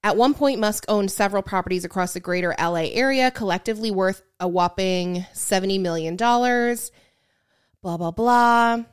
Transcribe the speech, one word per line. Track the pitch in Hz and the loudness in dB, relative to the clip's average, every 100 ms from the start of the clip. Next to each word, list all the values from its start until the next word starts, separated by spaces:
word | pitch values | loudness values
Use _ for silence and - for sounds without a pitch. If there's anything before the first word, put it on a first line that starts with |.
At | 214 190 | 0 2
one | 254 | 2
point, | 285 285 247 | 4 0 2
Musk | 214 208 - | 0 -2 -2
owned | 214 196 | 0 0
several | - 202 196 | 0 0 0
properties | 196 190 180 185 | -2 -4 -2 -4
across | 175 196 180 | -4 -4 -4
the | 180 | -4
greater | 180 180 175 - | -4 -2 -2 -2
L | 170 170 | -2 -2
A | 160 | -2
area, | - 262 269 254 | 0 0 2 0
collectively | 254 202 180 - 214 220 | 0 -2 -2 -2 -4 -2
worth | 190 185 196 _ _ | 0 0 -2 _ _
a | 180 | -2
whopping | 180 175 180 185 185 180 180 185 | 0 0 0 -2 0 -2 -4 -8
seventy | - - 190 190 196 | -8 -2 0 0 0
million | 180 165 160 180 | 0 -2 -4 -2
dollars. | 233 240 247 240 240 240 - _ _ _ _ _ _ _ _ _ | 2 2 2 2 0 -2 -8 _ _ _ _ _ _ _ _ _
Blah, | 185 170 | -8 -4
blah, | 170 | -4
blah. | 175 240 240 240 233 233 233 233 | -2 2 4 6 6 4 0 -6